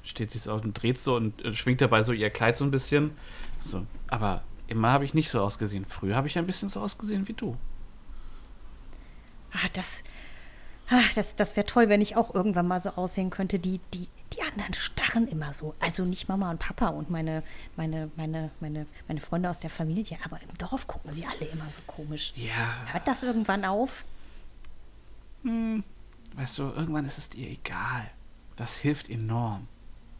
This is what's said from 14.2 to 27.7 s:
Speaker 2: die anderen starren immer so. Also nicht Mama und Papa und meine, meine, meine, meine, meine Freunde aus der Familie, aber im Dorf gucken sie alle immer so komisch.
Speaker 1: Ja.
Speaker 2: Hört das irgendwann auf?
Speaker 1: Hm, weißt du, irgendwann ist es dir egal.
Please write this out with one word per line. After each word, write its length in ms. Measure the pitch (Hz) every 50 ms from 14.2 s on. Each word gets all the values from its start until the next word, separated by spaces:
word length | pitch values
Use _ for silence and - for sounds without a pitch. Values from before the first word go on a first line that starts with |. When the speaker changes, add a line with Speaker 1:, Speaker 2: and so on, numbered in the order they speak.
| - -
Speaker 2:
die 100 | - -
anderen 300 | 311 302 - 208 - - 180
starren 520 | - - - - - - - - 233 226 -
immer 240 | 165 156 151 143
so. 220 | 139 - 151 156 - -
Also 240 | - 165 170 - 185
nicht 240 | 180 185 - - -
Mama 220 | 190 196 196 175
und 100 | 165 160
Papa 280 | - - - - 233 175
und 220 | 156 151 151 147
meine, 320 | 175 160 160 160 156 156 - - - - - - -
meine, 340 | - 160 160 156 160 156 156 -
meine, 340 | 160 156 156 156 160 156 156 - -
meine, 260 | 160 151 151 156 151 - - - - -
meine 120 | 160 147
Freunde 300 | - - 170 170 180 175
aus 100 | 165 -
der 100 | - 160
Familie, 460 | - - 165 156 165 208 214 - 165 160 -
aber 160 | - - -
im 160 | - - -
Dorf 300 | - 180 180 262 269 -
gucken 260 | - - - - 147
sie 140 | 147 160 175
alle 200 | - - - 160 156
immer 180 | 160 160 156 151
so 140 | 151 - -
komisch. 460 | - - - 151 151 151 151 - - -
Speaker 1:
Ja. 380 | - 117 113 113 117 117 117 117 - - -
Speaker 2:
Hört 140 | - 175 - -
das 160 | 269 - 262
irgendwann 400 | 247 240 226 214 - 196 202 196
auf? 400 | 190 196 208 254 277 - - - - - - - - - - - - - - - - - - - - - - - - - - - - - -
Speaker 1:
Hm, 400 | - 247 226 226 226 220 220 214 196 - - - - - - - - - -
weißt 220 | 135 131 127 - -
du, 40 | 139 139 -
irgendwann 300 | - 160 160 151 151 143
ist 120 | 135 - -
es 100 | - -
dir 200 | - - 131 -
egal. 600 | 127 - - -